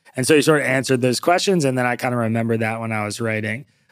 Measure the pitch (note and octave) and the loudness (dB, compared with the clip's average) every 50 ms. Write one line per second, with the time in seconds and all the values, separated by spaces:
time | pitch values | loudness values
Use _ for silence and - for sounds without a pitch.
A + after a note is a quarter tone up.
0 | _ - - C3 B2 - D#3+ C#3+ B2 D#3 D3+ C#3+ B2+ B2+ C3 C3+ A#2+ - C3 A#2+ | _ -10 -6 -2 2 4 4 4 6 4 4 2 2 0 -2 0 0 0 0 2
1 | C3 B2+ A#2 - - E3+ F3 F#3 - G#3 F#3+ E3+ C#3 C3 B2+ B2+ B2 B2 A#2+ - | 2 0 0 0 2 2 2 2 2 2 2 2 2 0 0 0 0 -2 -2 -2
2 | C#3 B2 B2 A#2+ A2+ A2 A2+ A2+ A#2 A2+ A2+ A2 A2 A2 A2+ A2+ A2+ A2+ A2 G#2+ | -4 -2 -2 -2 -2 -2 -2 -2 -2 0 -2 -2 -2 -2 -4 -6 -6 -6 -4 -4
3 | G#2 G#2 G2+ - A2+ A2 A2 G#2+ G#2+ A2 A2 C3+ - _ _ _ _ _ | -4 -6 -6 -6 -4 -4 -4 -4 -4 -6 -8 -8 -12 _ _ _ _ _